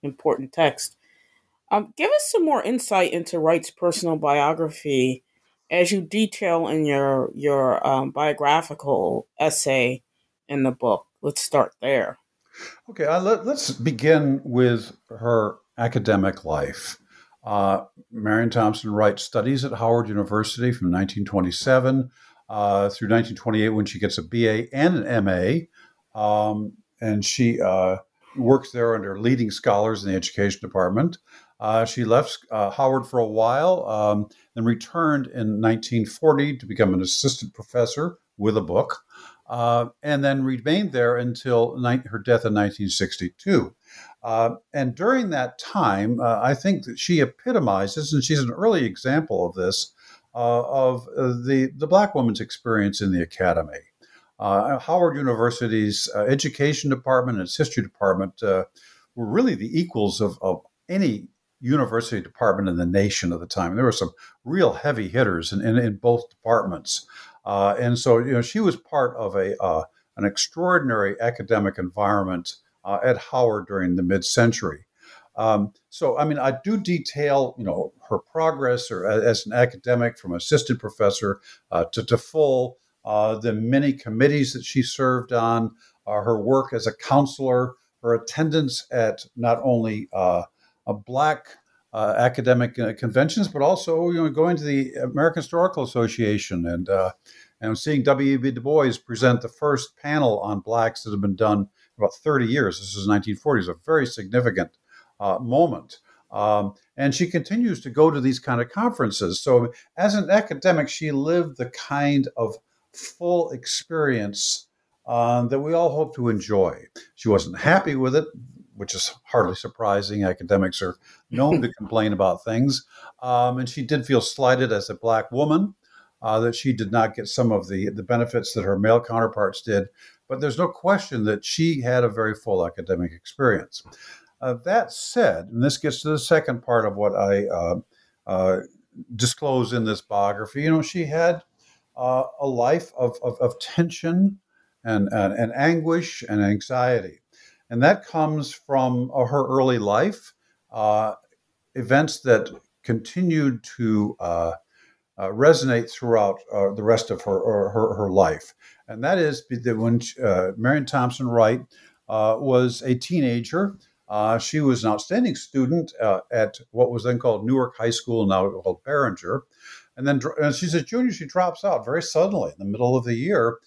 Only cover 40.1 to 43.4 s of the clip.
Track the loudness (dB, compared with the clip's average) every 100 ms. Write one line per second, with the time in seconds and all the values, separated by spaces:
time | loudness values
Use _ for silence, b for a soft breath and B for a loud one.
40.1 | 0 0 0 -2 -2 0 0 0 0 2
41.1 | 2 -2 -4 0 2 2 0 -2 -2 -2
42.1 | -6 2 2 2 2 0 -2 -4 -2 -4
43.1 | -4 -8 -6